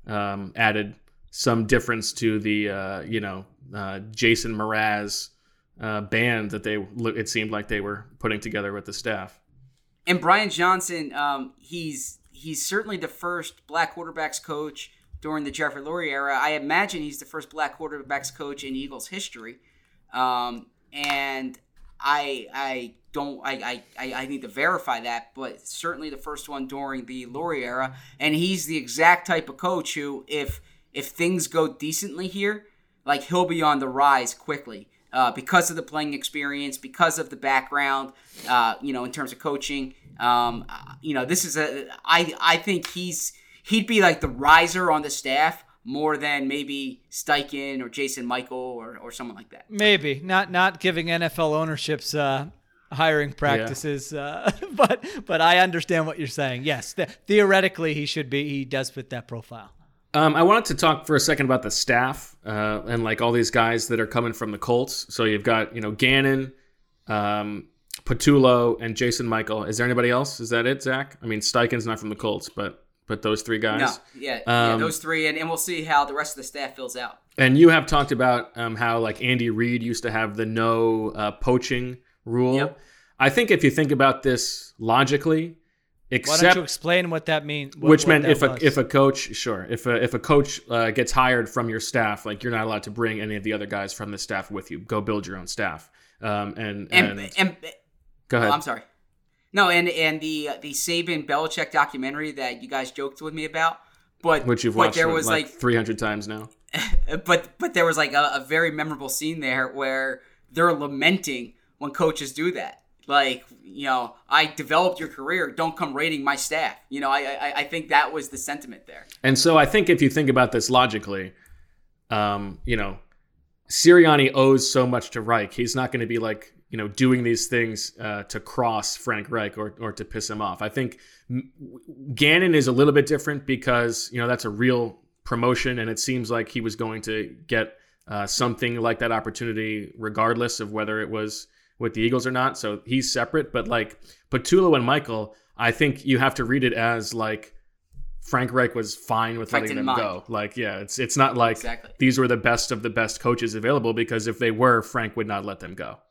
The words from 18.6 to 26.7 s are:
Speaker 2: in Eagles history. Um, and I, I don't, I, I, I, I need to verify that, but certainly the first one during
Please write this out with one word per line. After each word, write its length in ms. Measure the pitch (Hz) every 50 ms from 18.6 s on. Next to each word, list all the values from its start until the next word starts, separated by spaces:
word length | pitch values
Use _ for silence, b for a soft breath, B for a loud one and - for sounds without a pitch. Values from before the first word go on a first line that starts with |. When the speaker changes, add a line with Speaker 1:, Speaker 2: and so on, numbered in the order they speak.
| 143
Speaker 2:
in 100 | 135 131
Eagles 340 | 131 139 135 135 - - -
history. 500 | 185 196 196 - - 120 110 113 127 _ _ _ _ _ _ _ _ _ _ _
Um, 540 | - 123 127 127 127 123 123 123 120 117 - _ _ _ _ _
and 640 | - 143 143 143 139 139 139 135 135 135 131 131 127 - _ _ _ - - - - -
I, 460 | - 139 147 147 143 143 139 120 107 - -
I 400 | 135 139 135 131 127 123 113 117 _ _ _
don't, 280 | - 147 139 143 135 - -
I, 80 | 135
I, 300 | 135 113 - 120 123 113 _ _ _ -
I, 240 | 131 131 123 127
I 40 | 135
need 160 | 135 143 131
to 60 | 127 110
verify 520 | 101 131 147 170 180 - - 139 123 117
that, 340 | 117 120 117 117 - _ _
but 320 | 131 135 120 - - _
certainly 440 | - - - - 165 170 - 156 151
the 60 | 139
first 320 | 131 - 156 151 139 - -
one 180 | 143 135 131
during 400 | 131